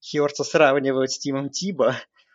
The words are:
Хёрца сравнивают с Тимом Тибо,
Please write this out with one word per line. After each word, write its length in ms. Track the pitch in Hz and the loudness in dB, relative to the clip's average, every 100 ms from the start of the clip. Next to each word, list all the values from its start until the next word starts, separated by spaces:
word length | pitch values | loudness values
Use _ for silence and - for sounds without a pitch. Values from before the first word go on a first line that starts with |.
Хёрца 440 | - 151 143 147 | -6 -2 0 -2
сравнивают 640 | 139 160 147 139 135 131 131 | -2 4 4 4 2 0 -2
с 60 | - | -4
Тимом 320 | 139 135 139 | -6 -6 -6
Тибо, 460 | 139 190 151 117 123 - _ _ | -6 -6 0 0 0 -8 _ _